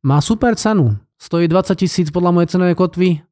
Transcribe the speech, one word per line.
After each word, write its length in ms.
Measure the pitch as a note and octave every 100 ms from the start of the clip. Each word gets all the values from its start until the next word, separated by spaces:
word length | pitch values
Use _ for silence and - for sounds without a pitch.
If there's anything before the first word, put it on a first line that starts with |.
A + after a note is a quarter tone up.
má 160 | C#3 C#3+
super 380 | - A3+ A#3+ A3
cenu, 380 | G#3+ G#3+ B2 G2+ - _
stojí 320 | - E3+ E3+
dvadsať 400 | F3+ F#3 F#3 F#3
tisíc 200 | - D#3
podľa 240 | F3 F3 F3
mojej 160 | E3+
cenovej 240 | F3+ F3+ E3+
kotvy, 480 | F#3 E3+ F#3 D#3 -